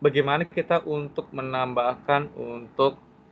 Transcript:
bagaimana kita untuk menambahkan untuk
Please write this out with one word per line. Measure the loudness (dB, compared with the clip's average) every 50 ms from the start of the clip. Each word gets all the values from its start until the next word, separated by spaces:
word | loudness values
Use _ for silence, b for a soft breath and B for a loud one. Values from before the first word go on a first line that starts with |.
bagaimana | 0 2 4 4 2 2 2 0 0
kita | -2 -4 -4 0 2 0 0 0
untuk | -2 -4 -4 -4 -6 -8 -10 -10 -8 -8
menambahkan | -8 -6 -4 -2 -2 -2 0 0 2 2 2 0 -2 0 0 2 2 0 -4 -10
untuk | -10 -10 -10 -10 -12 -12 -10 0 2 2 2 2 -2 -20 -20 -20 -20 -14 -4